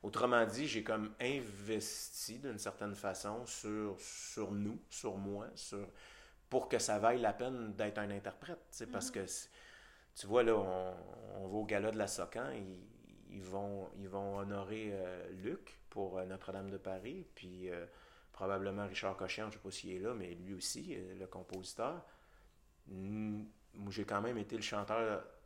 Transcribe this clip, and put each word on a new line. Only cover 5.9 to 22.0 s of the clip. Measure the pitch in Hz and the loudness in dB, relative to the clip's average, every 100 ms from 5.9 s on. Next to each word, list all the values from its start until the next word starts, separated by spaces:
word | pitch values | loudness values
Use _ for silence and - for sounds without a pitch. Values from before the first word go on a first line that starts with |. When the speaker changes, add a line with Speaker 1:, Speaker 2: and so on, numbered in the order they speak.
| - - - - - - | -12 -18 -18 -20 -20 4
Speaker 1:
pour | 131 - | 4 6
que | 117 | 4
ça | - 104 | 6 8
vaille | 113 123 | 8 8
la | 113 | 6
peine | 101 123 127 110 | 4 0 0 -4
d'être | 98 107 104 | 0 0 2
un | 104 | 0
interprète, | 101 101 - - 85 - | 0 -4 -8 -10 -10 -10
tu | - | -10
sais, | 113 | -4
parce | - 127 | -2 -2
Speaker 2:
Mhm. | |
Speaker 1:
que | - 95 | -2 -2
c'est, | - - - - - - - - - | -4 -6 -14 -18 -18 -20 -20 -18 -12
tu | 98 | 6
vois, | 117 | 8
là, | 117 | 10
on, | 110 98 92 92 90 90 - 101 98 | 8 6 2 0 -4 -10 -12 -8 -6
on | 95 | -2
va | 104 | 0
au | |
gala | 104 104 107 | 4 4 4
de | 110 | 2
la | 98 | 0
Socan, | - 90 113 135 | 0 -2 -2 -4
ils, | 127 95 92 - - - - - 98 | -4 -6 -10 -14 -18 -20 -20 -12 -10
ils | |
vont, | 92 98 101 98 95 - | -4 -4 -2 -4 -6 -8
ils | 98 | -4
vont | 98 98 98 | -2 0 0
honorer, | 101 101 95 110 107 | 0 -2 -2 -2 -2
euh, | 98 92 90 90 | -2 -2 -4 -6
Luc | 92 101 180 - - - | -4 -4 -4 -8 -18 -10
pour, | 110 98 92 | -2 0 0
euh, | |
Notre-Dame | 92 95 - 98 98 | -2 -4 -4 -4 -4
de | 98 | -4
Paris, | 95 95 107 180 175 - | -4 -4 -4 -6 -8 -12
puis, | 90 90 92 | -12 -6 -4
euh, | 87 85 - - - - | -4 -6 -12 -20 -20 -20
probablement | - 95 98 98 98 101 | -2 2 2 2 0 0
Richard | 95 98 95 | 0 0 0
Cochian, | 95 - 110 | -2 -2 -4
je | |
sais | 104 | -6
pas | 95 | -8
s'il | - 92 | -6 -4
est | 92 | -2
là, | 101 | -2
mais | 120 90 | -2 -4
lui | 87 92 | -6 -6
aussi, | 95 - 120 170 | -4 -2 -4 -4
euh, | 123 92 92 | -6 -6 -8
le | 92 | -8
compositeur. | 95 90 92 90 - 120 170 | -8 -8 -8 -6 -2 -2 -2